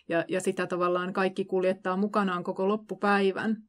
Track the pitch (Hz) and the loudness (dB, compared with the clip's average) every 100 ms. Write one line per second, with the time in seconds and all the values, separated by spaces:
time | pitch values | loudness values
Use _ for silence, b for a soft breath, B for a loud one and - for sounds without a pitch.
0 | B 165 - 180 190 185 180 180 180 180 | B -2 0 -2 -2 -2 -2 0 2 0
1 | 180 196 185 190 190 185 185 190 185 185 | 0 0 0 -2 -2 0 2 0 -2 0
2 | 202 214 190 180 180 185 190 214 214 185 | 0 2 0 0 -4 -2 0 0 -4 -2
3 | 202 202 196 185 214 220 | 2 4 2 2 -2 -4